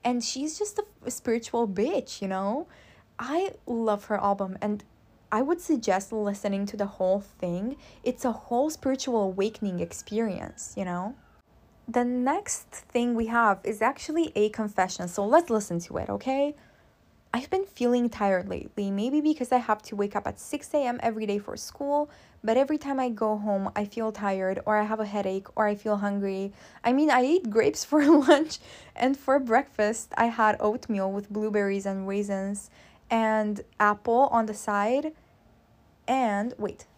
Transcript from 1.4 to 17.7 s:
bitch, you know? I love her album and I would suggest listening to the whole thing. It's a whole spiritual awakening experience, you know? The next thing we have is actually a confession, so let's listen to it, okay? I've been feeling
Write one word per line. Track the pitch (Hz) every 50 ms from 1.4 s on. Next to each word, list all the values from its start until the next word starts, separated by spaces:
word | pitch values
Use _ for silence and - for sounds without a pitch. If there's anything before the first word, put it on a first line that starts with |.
| 233 - - 233 233
bitch, | 202 190 190 214 302 403 262 - - - - 202
you |
know? | 190 190 190 196 202 226 285 349 - - - - - - - _ _ _ -
I | 240 254 294 339 392 392 - - _
love | - 240 226 226 220 208 202 -
her | - 214
album | 196 202 202 202 196 196 185 185 185 214
and | 208 208 208 - _ _ _ _ _ _ _ _ _
I | 214 220
would | 262 277 349 339
suggest | - - 311 247 - - 185 196 208 -
listening | 233 220 208 202 202 202 - 202 196 196 202
to | 202 -
the | 208 202
whole | 196 196 - 185 185 190 202
thing. | 196 - - - - 175 175 180 202 240 285 - - - - - -
It's | 254 247 - -
a | 247 220
whole | - - - 240 240 285 320
spiritual | 311 - - 269 262 262 - 269 240 220 202
awakening | 190 185 196 190 226 220 - 214 202 180 175
experience, | 170 170 - - - - 208 220 233 214 185 - - - - - - - -
you | 208 196
know? | 180 175 175 185 220 269 - _ _ _ _ _ _ _ _ _ _ _ _ _
The | - 233 247 247
next | 247 247 247 247 262 302 392 415 - - - - _
thing | - - - - - 247 240 240 240
we | 226 226
have | 220 233 240 233 214 196 190 -
is | - 220 202
actually | 214 247 277 - - - 302 339 330 302 -
a | 214 208 214
confession, | 208 - 220 208 - - 185 185 - - 180
so | 175 - - 202
let's | 208 269 339 339 339
listen | 233 214 202 - 175 170
to | 170 - -
it, | - - -
okay? | - 202 - 262 262 277 285 294 294 - - - _ _ _ _ _ _ _ _ _ _ _ _ -
I've | 240 277 -
been | - 381 392
feeling | -